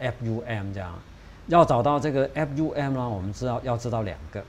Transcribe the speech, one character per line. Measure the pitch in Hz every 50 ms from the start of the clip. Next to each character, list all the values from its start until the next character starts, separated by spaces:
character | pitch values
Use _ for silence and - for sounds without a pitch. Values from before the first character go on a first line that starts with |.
F | 131 123 117 - 120
U | 113 110 117 -
M | 120 113 104 98 98 95
这 | 98
样。 | 92 87 85 - - - - - - - - - - -
要 | 165 170 156
找 | - 135 120 120
到 | 143 147 139
这 | 123 156 135
个 | 139 135 135 -
F | 151 156 143 139
U | 147 160 147
M | - 143 143 139 135
呢， | 131 123 120
我 | 107 95
们 | 90 101 101
知 | - 127
道， | 127 117 117 120
要 | 123 120
知 | 113 - 120
道 | 120 113 110
两 | 95 82 - - -
个。 | - 104 -